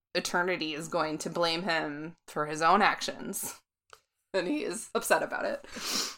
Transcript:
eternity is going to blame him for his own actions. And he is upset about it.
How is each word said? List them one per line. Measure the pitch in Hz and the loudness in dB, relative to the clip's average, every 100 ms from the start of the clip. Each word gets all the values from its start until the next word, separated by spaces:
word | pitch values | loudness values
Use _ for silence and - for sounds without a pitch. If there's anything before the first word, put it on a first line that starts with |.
| _ | _
eternity | 170 - 180 180 175 156 | -2 0 2 2 0 -2
is | 147 165 | -4 -2
going | 170 156 151 | -2 0 -2
to | 180 | -4
blame | 165 170 165 | 0 2 2
him | 185 160 151 147 160 - - | 0 0 0 -4 -10 -12 -8
for | 156 151 | -4 -2
his | 156 | 2
own | 165 196 | 6 8
actions. | 185 - - - - 202 - - _ _ _ - _ _ _ | 6 2 -2 -6 -6 -6 -6 -8 _ _ _ -20 _ _ _
And | 190 175 | -2 0
he | 202 - | 0 -2
is | 196 - | -4 -4
upset | 233 - 170 | -2 2 2
about | 156 - - | 2 -2 -2
it. | - - - - - - | -4 -8 -8 -4 -2 -4